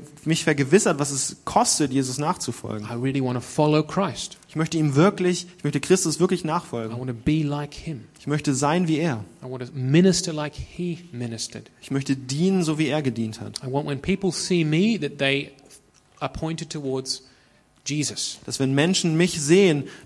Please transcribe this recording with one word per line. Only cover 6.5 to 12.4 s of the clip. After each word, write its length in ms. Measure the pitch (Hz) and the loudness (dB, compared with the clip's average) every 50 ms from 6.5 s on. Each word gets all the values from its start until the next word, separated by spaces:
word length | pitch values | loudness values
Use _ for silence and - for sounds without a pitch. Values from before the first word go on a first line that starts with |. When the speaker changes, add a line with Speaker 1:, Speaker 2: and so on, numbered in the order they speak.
| 160 175 - - 123 117 113 110 113 123 | -4 -4 -4 -4 -8 -6 -6 -6 -6 -6
Speaker 2:
wanna 140 | 127 127 | -6 -6
be 300 | 120 113 - 151 156 160 | -6 -4 0 0 2 2
like 320 | 151 143 143 147 147 147 - | 0 0 -2 -4 -6 -10 -12
him. 300 | - - 165 147 110 - - _ - | -14 -12 -10 -10 -12 -14 -18 _ -12
Speaker 1:
Ich 80 | - | -6
möchte 280 | 139 151 147 151 147 131 | -4 -2 -2 0 0 0
sein 340 | 123 147 143 160 180 180 156 | 2 2 2 2 2 2 2
wie 80 | 156 143 | 2 2
er. 260 | 170 165 123 107 101 - - - | 2 0 -2 -4 -6 -12 -16 -18
Speaker 2:
I 80 | 131 127 | -14 -12
wanna 160 | 131 123 123 - - | -10 -10 -10 -10 -6
minister 580 | 135 127 131 147 170 185 190 175 - - 175 | -4 0 4 6 8 8 8 6 4 0 -4
like 220 | 156 151 147 147 - | -4 -4 -6 -6 -8
he 460 | - - - - 170 180 175 160 - - - | -10 -12 -12 -8 -8 -6 -6 -6 -8 -10 -14
ministered. 580 | 120 120 123 117 113 110 - - - 110 107 - _ - | -10 -8 -8 -6 -6 -8 -10 -10 -12 -14 -18 -18 _ -16
Speaker 1:
Ich 80 | - - | -8 -4
möchte 260 | 135 139 135 - 135 | -4 -4 0 -2 -2
dienen, 460 | 131 123 123 135 151 | -2 -2 -4 -2 2